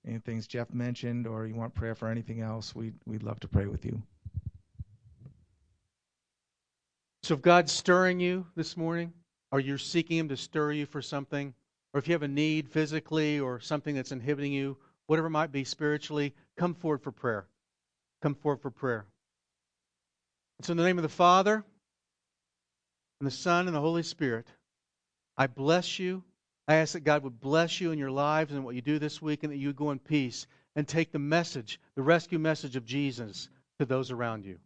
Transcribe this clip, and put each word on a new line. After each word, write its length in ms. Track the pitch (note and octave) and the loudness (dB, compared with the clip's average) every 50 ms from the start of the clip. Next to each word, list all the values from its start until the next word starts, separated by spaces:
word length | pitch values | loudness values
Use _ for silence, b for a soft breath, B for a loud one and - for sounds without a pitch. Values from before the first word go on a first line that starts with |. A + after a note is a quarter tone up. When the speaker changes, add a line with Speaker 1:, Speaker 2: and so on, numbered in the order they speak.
| - | -8
Speaker 1:
any 140 | - A2+ A2+ | -8 -8 -8
things 280 | - - A2+ A2+ G#2+ | -6 -6 -6 -6 -6
Jeff 240 | - - A#2+ A#2+ - - | -6 -6 -6 -6 -4 -4
mentioned 520 | B2 A#2+ B2 A#2+ - - A#2+ A#2+ A#2+ A#2+ | -4 -2 -2 -4 -4 -4 -4 -4 -4 -4
or 220 | A2+ A2+ A2 A2 | -4 -6 -6 -6
you 80 | A2 A2 | -6 -6
want 180 | A2+ A2+ A2+ - | -6 -6 -6 -6
prayer 220 | - A#2 A2+ A2+ | -4 -4 -4 -4
for 120 | - A2+ | -4 -4
anything 340 | A2 A2+ A#2 A2 - A2 A2+ | -4 -4 -4 -4 -6 -6 -6
else, 340 | A2+ A2 A2 A2+ G#2+ - - | -4 -4 -6 -6 -8 -10 -10
we'd, 180 | A2+ A2+ A2+ A2 - _ | -8 -8 -8 -10 -12 _
we'd 180 | - A2 A2 A2 | -8 -8 -6 -6
love 160 | A2 A2 - | -6 -8 -8
to 80 | - | -8
pray 180 | - - G2 G2+ | 2 4 4 4
with 200 | G2+ G#2 G#2 - | 4 -4 -6 -4
you. 160 | A2+ A2 G#2+ G#2+ _ _ _ _ - - - - - - - _ _ _ - - _ - _ _ - - _ B2 C3+ - _ _ _ _ _ _ _ _ _ _ _ _ _ _ _ _ _ _ _ _ _ _ _ _ _ _ _ _ _ _ _ _ _ _ _ _ _ - | -4 -6 -6 -8 _ _ _ _ -10 -10 -8 -10 -10 -14 -14 _ _ _ -16 -16 _ -18 _ _ -20 -20 _ -20 -20 -20 _ _ _ _ _ _ _ _ _ _ _ _ _ _ _ _ _ _ _ _ _ _ _ _ _ _ _ _ _ _ _ _ _ _ _ _ _ -2
Speaker 2:
So 120 | - E3 | -2 -2
if 60 | C3+ | 4
God's 300 | - F3 F3 F3+ E3+ C#3+ | 6 8 8 8 6 4
stirring 480 | - - - - F3+ F3+ F#3 F#3 F3+ F3+ | -2 0 4 6 6 6 6 4 2 2
you 260 | F3+ F3+ F3+ F#3 F3+ E3 _ | 0 0 0 -2 -6 -8 _
this 200 | E3 D#3 D#3+ - | -6 -6 -6 -4
morning, 360 | F3 E3 E3 E3+ E3+ E3+ E3+ E3+ - _ _ _ _ _ _ | -4 -2 -2 -2 -2 -4 -6 -10 -18 _ _ _ _ _ _
or 80 | - C#3 | -2 0
you're 180 | C3 C3+ C#3 | 0 0 -4
seeking 400 | C#3 - - - E3 D#3+ E3 E3 | -4 -6 0 0 0 0 2 0
him 120 | D#3+ D#3+ D3 | 0 0 0
to 80 | C3+ | -4
stir 360 | B2 - - - D#3 D3+ D3 D3 | -6 -8 -6 -2 0 0 0 0
you 120 | D3+ D3 | -2 -4
for 160 | C#3 - D3 | -6 -6 -10
something, 520 | B2 - D3+ C#3+ C#3 _ C#3+ C#3+ C#3+ C#3 B2 _ _ _ _ _ _ _ - | -8 -6 -6 -6 -6 _ -4 -4 -4 -6 -10 _ _ _ _ _ _ _ -4
or 60 | C#3+ | -2
if 80 | - | 2
you 60 | D#3 E3+ | 2 2
have 100 | D#3+ D3 | 2 2
a 40 | |
need 420 | C#3+ C#3 C#3+ D3+ D#3 D#3 D#3 D3 B2+ | 0 2 2 2 4 2 0 -2 0
physically 680 | - D#3 D#3 C#3+ D3+ D#3 - - D#3 D#3+ D3+ D3+ D3+ D3 | 0 0 0 2 -2 -4 -4 0 0 2 2 2 2 0
or 200 | C#3 B2+ B2 A#2+ | 0 -2 -4 -6
something 360 | - - D#3 D3 - D3+ C#3+ | -4 -4 -4 -2 -2 -2 -4
that's 160 | C3+ B2+ - | -4 -4 -6
inhibiting 400 | C#3 B2+ A2+ C#3 D3 C#3 C#3+ C#3+ | -8 -6 -2 -2 -2 0 -2 -2
you, 260 | C#3 C#3 C#3 C#3 C3+ b b b b b _ | -2 -2 -2 -4 -6 b b b b b _
whatever 200 | - D#3 D#3+ D#3+ | 2 2 2 2
it 40 | D#3+ | 2
might 200 | D#3+ D3+ D#3+ D#3+ | 2 0 0 0
be 120 | C3+ C#3 C3+ | 0 -4 -4
spiritually, 720 | - - _ D#3 D3 D3+ D3+ D3 - D3+ D3 C#3+ C#3+ b b b b b | -4 -6 _ 0 0 0 0 -4 -4 -2 -2 -2 -2 b b b b b
come 180 | - F3 F3 E3 | -2 -2 -2 -2
forward 260 | - - D#3+ D3+ C3 | -2 -2 -2 -2 -2
for 100 | - C#3 | -4 -10
prayer. 360 | A2+ _ - B2 A2 G2+ G2 _ _ _ _ _ _ _ _ _ _ _ _ _ _ _ | -12 _ -2 -2 -2 -2 -6 _ _ _ _ _ _ _ _ _ _ _ _ _ _ _
Come 140 | - D3+ C#3+ | -4 -4 -4
forward 260 | - - D3 C#3+ C3+ | -2 -2 -2 -2 -2
for 100 | - C3+ | -6 -10
prayer. 340 | A2+ - - C3 A#2 A2 G2+ - _ _ _ _ _ _ _ _ _ _ _ _ _ _ _ _ _ _ _ _ _ _ _ _ _ _ _ _ _ - | -8 -4 -4 -4 -4 -4 -6 -14 _ _ _ _ _ _ _ _ _ _ _ _ _ _ _ _ _ _ _ _ _ _ _ _ _ _ _ _ _ -10
It's 100 | - - | -4 -2
in 80 | E3+ | 2
the 60 | E3+ E3+ | 4 4
name 140 | F#3 F#3 | 4 4
of 60 | F3 D#3+ | 2 0
the 60 | D3 | -2
Father, 540 | - - F3 F3 F3+ F#3+ F#3+ G#3 G#3+ A3 G#3 - _ _ _ _ _ _ _ _ _ _ _ _ _ _ _ _ _ _ _ _ _ _ _ _ _ _ _ _ _ _ | 2 6 8 8 8 8 6 4 2 2 0 -10 _ _ _ _ _ _ _ _ _ _ _ _ _ _ _ _ _ _ _ _ _ _ _ _ _ _ _ _ _ _
and 80 | C#3+ | -6
the 40 | C#3 | -4
Son, 360 | B2 - - F3+ E3+ F3 F3+ | -4 -2 0 2 2 2 2
and 80 | F3+ E3 | 0 0
the 60 | D3 | 0
Holy 220 | C#3+ D#3+ E3 E3+ D#3+ | 0 2 0 0 -2
Spirit. 440 | - - _ D#3 C3 A#2 A2+ A#2 - - _ _ _ _ _ _ _ _ _ _ _ _ _ _ _ _ | -4 -4 _ -2 -2 -2 -4 -6 -12 -20 _ _ _ _ _ _ _ _ _ _ _ _ _ _ _ _
I 120 | - C#3 | 0 0
bless 500 | C3+ A#2+ C3+ C3+ D3 E3 F3+ F3+ - - | 0 0 -2 2 4 4 4 2 -2 -4
you. 260 | - F#3 F3+ F#3 F#3 F3+ _ _ _ _ _ _ _ _ | -4 -2 -4 -4 -4 -8 _ _ _ _ _ _ _ _
I 80 | - D#3 | 4 4
ask 180 | D#3+ D#3+ D3+ - | 4 4 2 -2
that 100 | E3+ C#3+ | -2 2
God 200 | D3+ D3 C#3+ C3+ | 4 2 4 2
would 180 | C3+ A#2+ A2+ | -4 -10 -8
bless 400 | C3+ C3+ D3 D#3+ E3+ E3 E3 - | -2 2 4 4 4 2 0 -2
you 100 | F#3 E3 | -2 -2
in 60 | D#3+ | -2
your 140 | D3+ C#3 C3+ | -2 -2 -2
lives 420 | C3 C#3 C#3+ D3 D3+ D#3 D#3+ C#3+ C#3+ | 0 0 2 2 2 2 0 0 -4
and 100 | C#3 C3+ | -6 -6
what 120 | A#2+ B2 | -6 -8
you 60 | B2+ | -4
do 180 | A#2+ C#3+ D3+ D3+ | -2 0 0 0
this 200 | D3+ D3+ - - | 0 -4 -6 -6
week, 220 | D#3+ D#3 D3+ D3 - | -4 -4 -4 -2 -4
and 80 | D3+ | -6
that 60 | C#3+ | -6
you 160 | C#3+ C#3 C#3+ C#3 | -4 -4 -4 -4
go 180 | C3 D3+ D3+ | -2 -2 -2
in 80 | C#3 C3 | -2 -4
peace 460 | _ - D#3 D3 C3+ B2 A2+ - - b b b b b b | _ 0 0 2 2 0 -4 -10 -14 b b b b b b
and 120 | D3+ D3 | -4 -4
take 240 | - - E3 E3 - | 0 0 0 0 0
the 80 | - D3+ | -2 -4
message, 640 | C#3+ D3 D#3 E3+ E3+ - - C3+ A2+ - - - _ _ _ | 0 2 2 2 2 0 -6 -10 -10 -10 -14 -14 _ _ _
the 80 | C#3+ C3 | 0 6
rescue 340 | D3 E3+ E3+ - - F3 | 6 6 6 4 0 -2
message 380 | D#3+ D#3 D#3+ D#3 - - C#3 B2 | 0 2 2 0 0 -4 -6 -6
of 100 | C3 A#2 | -6 -6
Jesus 640 | A2 B2+ C#3+ C#3+ C#3 B2 A#2 B2+ G#2 F#2+ - - - b b b b _ _ | -4 -2 -2 -2 -2 -4 -6 -10 -10 -10 -14 -16 -16 b b b b _ _
to 60 | D3 | 0
those 260 | A#2+ C3 C3 C3 B2+ | 0 2 0 0 -2
around 340 | B2+ A#2 B2 A#2 A2+ A2 F#2+ | -4 -4 -2 -2 -4 -6 -8
you. 140 | G2 F2+ E2+ _ | -12 -16 -16 _